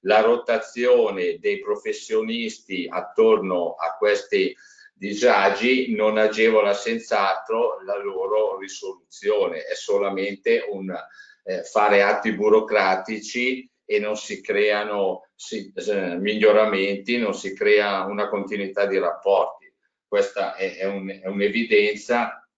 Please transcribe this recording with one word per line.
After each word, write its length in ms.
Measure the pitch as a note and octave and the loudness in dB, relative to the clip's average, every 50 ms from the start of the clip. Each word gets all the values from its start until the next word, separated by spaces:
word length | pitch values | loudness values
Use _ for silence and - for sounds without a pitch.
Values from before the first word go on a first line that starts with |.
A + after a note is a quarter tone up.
la 180 | - F#2+ G#2 G#2+ | 2 4 4 4
rotazione 1200 | G#2+ A2+ A#2+ A#2 - - A#2 A2 - - - A#2 B2 B2+ B2+ A#2+ A2+ G#2 G2 F#2+ F2+ F2 E2+ E2+ | 6 4 2 2 0 -2 -2 -2 -2 -8 -6 -2 2 4 4 4 4 2 0 -2 -4 -4 -4 -2
dei 200 | - G#2 G2+ G2 | -2 -2 -2 -2
professionisti 1300 | G2 G#2 G#2 G#2 - A2 G#2 - - - A2 A2 A2 A2+ A2+ A#2 A2+ G#2+ G#2+ - _ - F#2+ F2+ F2 F2 | -4 -6 -6 -4 -4 -8 -8 -8 -6 -2 -2 -2 -2 -2 -4 -4 -6 -6 -8 -12 _ -8 -8 -8 -6 -6
attorno 840 | F2 F2+ - - - - A2 A2+ A2 F#2+ F#2+ F#2 F2+ F2 E2+ E2 - | -8 -8 -8 -4 0 4 4 6 4 4 2 -2 -2 -2 -2 -4 -4
a 200 | - E2 E2+ - | -4 -6 -6 -2
questi 560 | - G#2 G#2 G2+ G2+ - - G#2 G2 F#2 - - _ - _ _ _ - - _ | 0 2 2 2 0 -2 -2 0 0 0 0 -2 _ -20 _ _ _ -20 -20 _
disagi 1000 | _ F#2+ G#2 G#2 G#2 A#2+ A#2+ G#2 G2 G2 G2 G2+ G2+ A2+ B2 C3 B2+ B2 A#2+ A2 | _ -8 -8 -4 2 4 4 4 6 4 2 2 2 2 2 2 2 0 -2 -2
non 220 | G#2 G#2+ G#2+ G#2+ | 2 2 2 4
agevola 560 | A2 G#2+ G#2 A2 A2 A2 A2+ A2 G#2+ G#2 G2+ G2+ | 4 2 2 2 2 2 4 6 4 4 4 0
senz'altro 1080 | G2+ - A#2 A2+ A2+ - - A2+ G#2 G2 G2 F#2 - - - A2+ A2+ A#2+ A2 - - F#2+ | 0 -2 -4 -4 -6 -4 -2 0 0 2 0 0 -2 -4 -4 -2 0 0 -2 -2 -6 -6
la 140 | F#2+ G2+ | -6 -6
loro 600 | G2+ G2+ G2+ F#2+ F#2 F#2+ G2 G#2+ G#2+ G#2+ G2 F#2+ | -6 -6 -6 -6 -4 -4 0 0 0 0 0 -2
risoluzione, 1040 | F#2+ G2 G2 - - G2+ F#2+ F#2+ _ _ _ - - G2 G2+ G#2+ G#2 F#2+ E2+ E2 D#2 - | -6 -12 -14 -14 -12 -12 -14 -14 _ _ _ -20 -6 -2 0 0 2 0 -2 -4 -8 -8
è 100 | - F2+ | -8 -8
solamente 920 | - - - G2+ G2 G2+ G2 G2 F#2+ G2 G2+ G2+ - _ A2+ A#2 A#2 - G#2 | -8 -4 -2 0 0 0 -2 -2 -4 -4 -6 -6 -4 _ 0 0 0 0 -4
un, 240 | G2+ F#2+ F#2+ F#2 F2+ E2 - - - - - - _ _ _ | -8 -8 -8 -8 -8 -10 -12 -16 -20 -20 -20 -20 _ _ _
eh, 200 | F#2+ F#2 F2+ - | -6 -6 -6 -8
fare 400 | - - A2 G#2 G#2 G2+ G2 G2+ | -2 0 2 2 4 4 4 4
atti 300 | G2+ G#2+ - - A2+ G2 | 4 2 0 -2 -4 -2
burocratici 1400 | F2+ G#2 G#2+ G#2+ A2 G#2+ - G#2+ G#2 F#2+ F#2 F#2 F#2 - - A2 G#2 - - - B2 B2 B2+ C3 B2+ - _ _ _ _ | 0 4 6 6 6 4 2 0 2 2 2 2 0 -2 -6 -8 -8 -8 -8 -6 -2 -2 -2 -2 -4 -10 _ _ _ _
e 140 | - G#2 G#2 | -2 0 0
non 160 | G#2 G#2 G#2+ | 0 0 -4
si 260 | G#2+ - - G#2 F#2+ | -6 -6 -10 -12 -10
creano, 880 | G2 - G2+ G2+ G#2 G#2 G#2 G#2 G#2+ G#2 G#2 G2+ G2 F#2+ F2+ - _ _ _ | -4 -2 0 2 2 2 2 0 -2 -2 -2 0 0 0 -2 -4 _ _ _
si, 360 | _ - - A2+ G#2+ F#2+ F#2+ _ | _ -14 -10 -10 -10 -10 -10 _
eh, 420 | F2+ F2 G#2+ G#2 G2 F#2 F2 E2+ | -6 -4 -2 -2 0 -2 -2 -4
miglioramenti, 1000 | F2+ G2 G#2 G#2+ G#2+ G#2+ G#2+ G#2 G#2+ G#2+ G#2+ G2+ F#2+ G2 G2+ G2 G2 G2 A#2+ A#2+ | -2 -2 -2 0 4 6 6 6 6 4 4 2 0 0 -2 -2 -4 -4 -4 -2
non 160 | A#2+ A2+ G2+ F2+ | 0 0 -2 -4
si 200 | - - G2 F#2+ | -4 -8 -10 -6
crea 520 | F#2+ G#2 G#2 G#2+ G#2 G#2+ G#2 G2 F#2+ F#2+ | -2 2 4 4 4 4 2 -2 -2 -4
una 240 | G2 G#2 G2+ G#2 - | -4 -4 -4 -4 -2
continuità 560 | G#2+ G2+ F#2 - G#2 G2+ G2 F#2+ F#2+ G2+ G2+ | -2 -6 -4 -6 -6 -6 -6 -6 -2 -2 0
di 120 | G2 G2 | 0 0
rapporti. 720 | F#2+ F2+ E2+ - - - G2 G2 F#2 E2 - - - - - _ _ _ _ _ _ _ | 0 0 -2 -4 -2 2 2 4 4 2 0 -4 -14 -20 -20 _ _ _ _ _ _ _
Questa 480 | _ G#2 G2+ G2 - - G2+ F#2+ - - | _ 0 0 0 0 -2 -4 -4 -4 -4
è, 220 | F2+ F#2+ F#2 - | -6 -6 -6 -4
è 80 | F#2 F#2+ | -4 -6
un, 240 | G2 G2+ G2 F#2+ G2 | -6 -6 -6 -10 -10
è 180 | G2 - F#2+ | -12 -10 -10
un'evidenza. 1080 | F#2+ G2+ G2+ G2+ G#2 G2 A#2 A2+ - G#2+ G#2 G#2 G#2 G#2 - - - A#2+ A#2+ A2+ - - - _ _ _ | -8 -2 0 -2 0 0 -2 0 4 4 4 4 4 -2 -4 -4 -2 0 0 0 -4 -8 -14 _ _ _